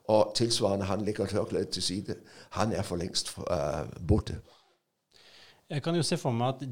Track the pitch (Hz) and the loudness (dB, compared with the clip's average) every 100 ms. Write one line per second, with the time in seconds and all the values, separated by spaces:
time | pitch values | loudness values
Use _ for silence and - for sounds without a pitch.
0 | - 107 - - 117 - 107 98 98 98 | 4 6 6 4 2 2 2 2 0 0
1 | 104 107 98 101 - 85 101 - 90 92 | 0 -2 0 0 0 -2 -2 -2 -2 -4
2 | 98 87 - - - - 107 85 - 87 | -6 -10 -12 -20 -8 -2 0 0 -2 -2
3 | 80 - - - - 90 73 76 69 - | -2 -4 -4 -6 -2 0 0 -2 -6 -4
4 | 80 104 - - - - _ _ _ _ | 2 2 2 -8 -12 -20 _ _ _ _
5 | _ - - - - - - 147 170 170 | _ -20 -20 -20 -20 -20 -8 -4 0 0
6 | 151 175 143 117 123 131 135 | 2 0 0 0 0 -2 -4